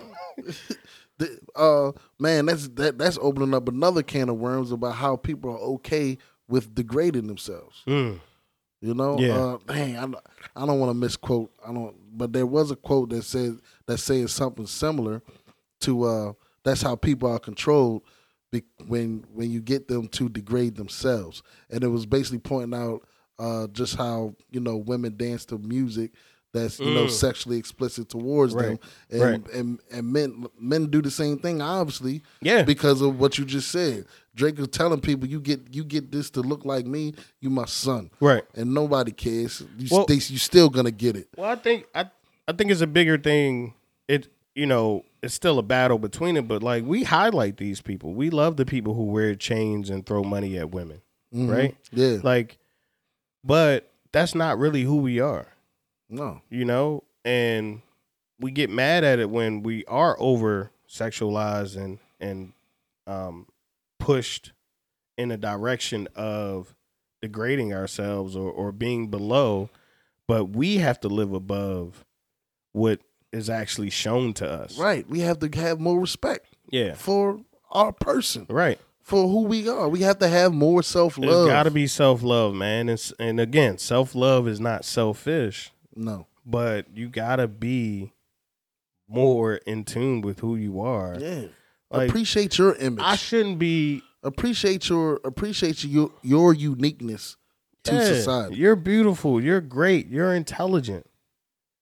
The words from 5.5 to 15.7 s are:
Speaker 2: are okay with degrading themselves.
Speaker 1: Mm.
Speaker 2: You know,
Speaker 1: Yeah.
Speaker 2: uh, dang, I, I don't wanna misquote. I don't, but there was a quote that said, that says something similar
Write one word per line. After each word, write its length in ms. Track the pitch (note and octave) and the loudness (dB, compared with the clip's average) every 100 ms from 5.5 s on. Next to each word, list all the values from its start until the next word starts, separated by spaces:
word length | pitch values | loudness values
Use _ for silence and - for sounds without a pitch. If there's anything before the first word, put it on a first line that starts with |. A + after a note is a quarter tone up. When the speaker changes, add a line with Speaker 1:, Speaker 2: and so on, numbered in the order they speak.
Speaker 2:
are 60 | A2+ A2+ | -8 -6
okay 440 | C3 - D#3 C#3 B2+ _ _ - | -6 -4 -2 -2 -4 _ _ -2
with 260 | B2+ A2 | 0 0
degrading 520 | G#2+ A#2 C3 F3 C3+ G#2+ | -4 -4 0 0 0 -4
themselves. 540 | G2 - F2 - - - | -8 -12 -14 -16 -12 -2
Speaker 1:
Mm. 320 | C#3+ B2 F2+ - _ _ _ _ _ | -2 -2 -4 -14 _ _ _ _ _
Speaker 2:
You 140 | A2 | -4
know, 240 | A#2+ C#3 C#3+ | -2 0 2
Speaker 1:
Yeah. 160 | B2+ A#2 | 2 2
Speaker 2:
uh, 200 | B2+ B2 - | 0 -4 -6
dang, 300 | D3 C#3 A#2+ | -4 -4 -4
I, 640 | C3 B2+ - _ - C3 | -8 -10 -16 _ -20 -6
I 40 | C#3+ | 0
don't 140 | C#3 | 2
wanna 140 | B2+ | 2
misquote. 580 | A#2+ A#2+ - - A#2+ A2+ _ | 0 -2 -2 -2 -2 -2 _
I 80 | A#2 | -12
don't, 220 | A#2+ A2+ F#2+ G2+ A2 | -10 -10 -12 -16 -8
but 160 | A#2+ | -4
there 140 | B2+ B2+ | -2 0
was 240 | D3 D3+ | 2 0
a 60 | C3 | -2
quote 340 | - C#3 A#2+ | 0 0 0
that 120 | A#2 | -4
said, 360 | - B2+ B2 A2+ _ _ - | -6 -4 -4 -6 _ _ -6
that 120 | A#2 | -4
says 340 | - C3 A#2+ | 0 0 0
something 340 | - C3+ A#2+ G#2+ | -2 -4 -6 -10
similar 560 | - D3+ D3+ A2 A2 - - _ _ _ | -6 -4 -2 -4 -6 -12 -20 _ _ _